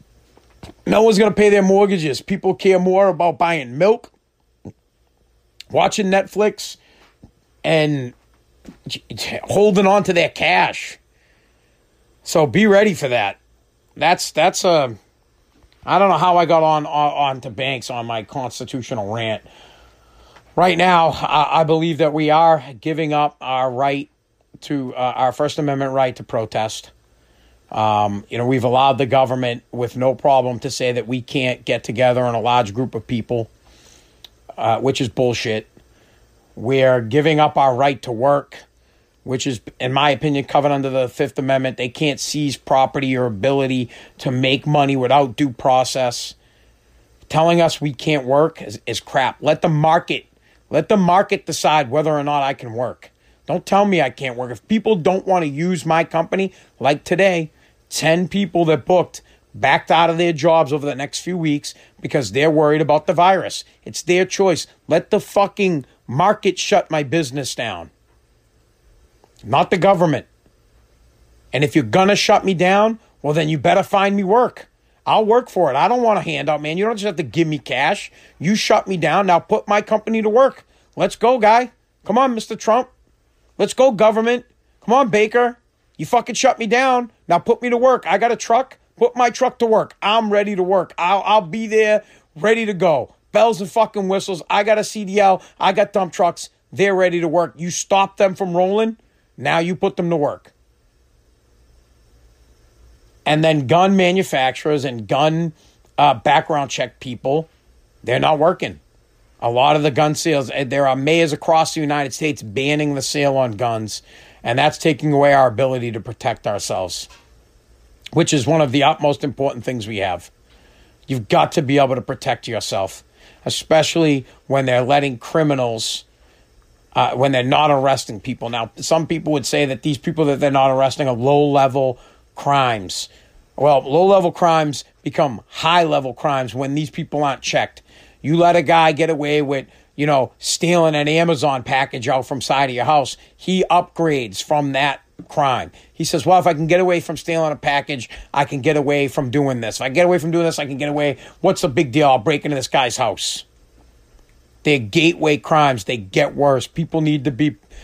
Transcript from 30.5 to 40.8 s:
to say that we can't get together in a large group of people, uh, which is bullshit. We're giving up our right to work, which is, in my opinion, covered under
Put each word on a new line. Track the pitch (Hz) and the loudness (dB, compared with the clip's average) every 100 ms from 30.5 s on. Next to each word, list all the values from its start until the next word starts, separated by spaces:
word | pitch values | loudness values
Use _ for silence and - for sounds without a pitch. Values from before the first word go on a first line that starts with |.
| 117 | -6
to | 139 | -8
say | - 127 | -4 -4
that | 123 110 | -4 -4
we | 127 | -8
can't | 117 147 127 120 - | -6 -4 -4 -4 -4
get | 120 | -6
together | - 110 127 123 123 | -4 0 2 2 0
in | |
a | 117 | -2
large | 113 123 107 | 0 0 0
group | 101 120 113 | -4 -6 -8
of | - | -6
people, | 123 - 120 110 _ _ _ _ _ _ _ - _ - - | -8 -4 -6 -6 _ _ _ _ _ _ _ -20 _ -20 -6
uh, | 113 113 | -2 0
which | 123 127 | -2 -2
is | 127 | -4
bullshit. | - 123 117 117 107 - _ _ _ _ _ _ _ _ - | -2 -2 -2 -4 -6 -8 _ _ _ _ _ _ _ _ -10
We're | 110 135 131 127 | -2 2 4 2
giving | 110 139 143 151 | 2 0 2 4
up | 151 156 | 2 4
our | 135 123 | 2 2
right | 143 131 | 0 -2
to | 131 | -8
work, | 110 135 143 - - - _ _ _ _ _ - | -2 0 0 -2 -16 -20 _ _ _ _ _ -10
which | 127 143 | -6 -6
is, | 113 - - | -8 -12 -10
in | 127 | -4
my | 135 147 | 0 0
opinion, | 135 156 139 135 | 0 -2 -4 0
covered | 151 143 | 0 2
under | 139 | 0